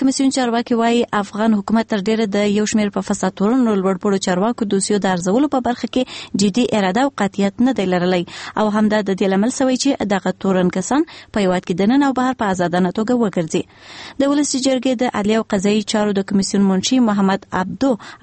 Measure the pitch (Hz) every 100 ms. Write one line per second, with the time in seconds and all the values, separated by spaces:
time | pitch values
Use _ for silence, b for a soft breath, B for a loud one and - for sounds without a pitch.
0 | 269 262 269 269 247 226 240 233 233 240
1 | 233 208 202 202 220 214 196 220 220 220
2 | 190 220 220 202 208 202 214 220 208 196
3 | 190 202 190 - 196 262 233 208 190 185
4 | 208 196 196 180 208 240 202 196 - 208
5 | 190 185 180 214 294 269 240 240 240 -
6 | 254 - - - 202 190 247 214 190 185
7 | 269 - 196 - 196 196 247 247 190 180
8 | 180 185 170 B B - 214 208 214 214
9 | 196 190 202 190 220 - 262 254 269 277
10 | 208 196 190 185 190 185 180 185 180 254
11 | 330 - - 226 190 180 - 180 202 269
12 | 277 262 254 254 214 190 175 175 180 -
13 | 220 254 220 180 160 180 - B B B
14 | B B 277 285 285 269 262 262 247 254
15 | 247 208 208 220 214 208 196 214 202 220
16 | 208 196 196 196 190 202 196 190 196 262
17 | 233 202 196 196 - - 185 - 277 220
18 | B B